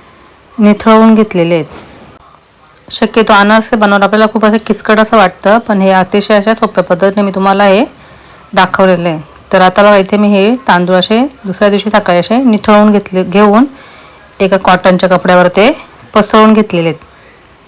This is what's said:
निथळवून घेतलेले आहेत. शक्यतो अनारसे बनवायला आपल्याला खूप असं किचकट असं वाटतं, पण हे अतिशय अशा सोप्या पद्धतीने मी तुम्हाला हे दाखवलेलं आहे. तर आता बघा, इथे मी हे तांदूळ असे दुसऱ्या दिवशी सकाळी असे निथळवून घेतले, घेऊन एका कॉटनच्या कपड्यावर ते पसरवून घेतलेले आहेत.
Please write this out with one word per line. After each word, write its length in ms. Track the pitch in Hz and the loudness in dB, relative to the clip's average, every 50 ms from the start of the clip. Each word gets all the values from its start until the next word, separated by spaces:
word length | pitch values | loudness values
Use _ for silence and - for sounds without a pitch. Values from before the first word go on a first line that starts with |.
| _ - _ _ _ _ _ _ _ _ - | _ -20 _ _ _ _ _ _ _ _ -4
निथळवून 580 | - 214 208 208 208 - 226 220 220 220 226 220 | 0 0 0 0 0 0 2 2 4 4 4 2
घेतलेले 400 | 214 214 214 - 180 165 170 175 | 2 0 -2 -2 -2 -2 0 -2
आहेत. 100 | 165 151 - - - - - - - - - - - - _ - _ _ _ _ _ _ _ _ _ _ | -4 -4 -8 -14 -20 -20 -20 -20 -20 -20 -20 -20 -20 -20 _ -20 _ _ _ _ _ _ _ _ _ _
शक्यतो 460 | - - - 233 214 - 233 214 - 214 | -16 -6 -4 -4 -2 0 0 0 2 2
अनारसे 420 | 202 202 208 220 220 220 - 247 | 2 2 2 2 0 0 -2 -2
बनवायला 300 | 220 208 202 202 202 196 | -2 0 0 0 0 0
आपल्याला 260 | 190 214 214 220 214 - | 0 0 0 0 0 0
खूप 120 | 214 214 | -2 0
असं 120 | 208 214 220 220 | 0 0 -2 -2
किचकट 340 | - 202 - - - 214 214 | -4 -6 -4 -2 -2 0 0
असं 180 | 220 220 233 | 0 0 2
वाटतं, 400 | 220 190 180 - - - 196 214 | 2 2 0 -2 -4 -2 0 0
पण 240 | 233 233 - 208 196 | 0 0 -2 -4 -2
हे 100 | 190 190 | 0 0
अतिशय 440 | 190 185 185 185 - 202 202 - 214 | 0 0 0 -2 -2 -4 -2 0 0
अशा 180 | 202 196 220 226 | 0 0 -2 -2
सोप्या 300 | - 226 208 - 190 180 | -2 -4 -2 -2 -4 -2
पद्धतीने 380 | - 180 175 190 196 196 208 | -2 -2 -2 -2 -2 0 -2
मी 100 | 202 196 190 | -4 -4 -4
तुम्हाला 280 | 190 190 196 196 196 202 | -2 -2 0 0 2 2
हे 220 | 196 190 208 285 - - - - - - - - - - - - - - | 2 2 2 0 -4 -8 -14 -20 -20 -20 -20 -20 -20 -20 -20 -20 -6 -2
दाखवलेलं 560 | 190 185 185 - - 190 185 180 175 170 175 | -2 -2 0 0 0 0 0 0 0 -2 -4
आहे. 100 | 156 156 147 - - - - - | -6 -6 -10 -16 -20 -20 -6 -2
तर 100 | 202 185 | 0 2
आता 220 | 185 180 180 214 202 | 2 2 2 2 2
बघा, 140 | 208 208 | 4 2
इथे 200 | 196 190 190 208 | 2 0 0 -2
मी 100 | 208 208 | 0 0
हे 260 | 208 208 196 196 214 247 254 - | 0 2 2 0 0 -2 -2 -2
तांदूळ 280 | - 185 175 180 175 185 | -2 0 0 0 0 0
असे 300 | 185 175 - 220 226 262 294 - - - | -2 0 0 -2 -2 -2 -4 -6 -10 -12
दुसऱ्या 240 | 190 180 - 208 208 | -12 -4 -2 -2 -2
दिवशी 200 | 208 196 - 214 | -2 -2 -4 -2
सकाळी 300 | 208 208 196 185 175 175 | -4 -2 -2 0 -2 -2
असे 180 | 175 - 220 | 0 -2 -2
निथळवून 540 | 254 277 247 214 202 - 220 208 208 208 214 | 0 0 0 0 0 0 2 2 4 4 2
घेतले, 320 | 208 202 202 - 185 185 185 | 2 0 -2 -4 -4 -4 -4
घेऊन 420 | 180 180 202 214 208 202 226 277 294 - - - - - - - - - - - - _ - | -2 0 2 2 2 2 2 0 -2 -4 -12 -20 -20 -20 -20 -20 -20 -20 -20 -20 -18 _ -4
एका 180 | 196 185 196 | -2 -2 -2
कॉटनच्या 520 | 190 - 196 180 180 - 190 185 185 190 180 | -2 0 0 -2 0 0 0 0 0 0 0
कपड्यावर 380 | 185 180 - 180 180 180 180 | -2 -2 0 0 2 2 2
ते 240 | 180 - 190 208 269 320 - - - - - - - - | 2 0 0 0 0 0 -4 -10 -20 -20 -20 -14 -4 -2
पसरवून 400 | 214 208 - - 220 220 220 220 | -2 0 0 2 2 4 4 2
घेतलेले 360 | 220 208 - - 170 165 165 | 2 0 -2 -4 -4 -4 -4
आहेत. 200 | 160 - - - _ _ - - - _ _ _ _ _ _ | -6 -8 -14 -20 _ _ -20 -20 -20 _ _ _ _ _ _